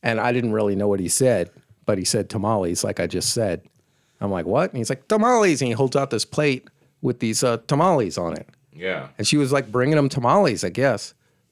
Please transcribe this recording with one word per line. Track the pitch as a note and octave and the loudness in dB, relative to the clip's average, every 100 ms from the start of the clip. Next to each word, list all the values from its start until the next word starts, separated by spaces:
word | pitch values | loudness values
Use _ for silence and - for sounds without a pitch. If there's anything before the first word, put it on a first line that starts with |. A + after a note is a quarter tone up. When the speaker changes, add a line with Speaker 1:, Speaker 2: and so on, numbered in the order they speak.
Speaker 1:
And | A#2 A2+ | -4 0
I | A#2+ | 0
didn't | A#2+ A#2 | 0 0
really | G#2+ G#2 G2 | 0 0 0
know | G#2 | 0
what | G2 | 0
he | E2+ | 0
said, | - C3 G#2+ F2 - _ _ - | 2 2 2 0 -8 _ _ -4
but | G2+ | -2
he | |
said, | F2 A2+ F#2 | 0 -2 -2
"Tamales," | A2 G2+ A2 F2+ F#2 | -4 -2 0 0 -2
like | G#2 F#2+ | -4 -2
I | F2 | -4
just | F2+ - | -2 -4
said. | A#2+ G#2 E2+ - _ _ _ _ - | -2 -2 -2 -8 _ _ _ _ -8
I'm | G2+ | -6
like, | F#2+ | -4
"What?" | E2 A#2 F#3 | -2 0 -2
And | C3+ | -4
he's | A2+ | -6
like, | C3+ - | -6 -2
"Tamales." | A3 A3+ B3 G3+ C#3+ | 0 2 4 4 2
And | C3 | 0
he | |
holds | A2+ C3+ C#3 | 0 0 0
out | C#3 | 0
this | A2+ - | -4 -4
plate | - D3+ C3 - _ _ _ | -2 0 0 -6 _ _ _
with | C3 A#2+ | -4 -2
these, | A2+ G#2+ | -2 0
uh, | B2+ A#2 - | 0 0 0
tamales | C#3+ F3+ D#3 G2+ - | 2 2 2 0 -2
on | E2+ | -6
it. | D#2+ - _ _ | -6 -12 _ _
Speaker 2:
Yeah. | D2+ F#2 D#2+ C2+ - | -10 -6 -6 -8 -6
Speaker 1:
And | G#2 | 0
she | D3 | 2
was, | C3+ | 2
like, | C#3 G#2+ | 0 0
bringing | A#2+ C3 D#3 | 0 2 4
him | C#3 | 2
tamales, | C#3 A#2+ F3+ F3+ G2 | 2 2 4 4 0
I | F#2+ | -4
guess. | G2+ C3+ G#2 - - _ _ _ | 0 0 0 -4 -18 _ _ _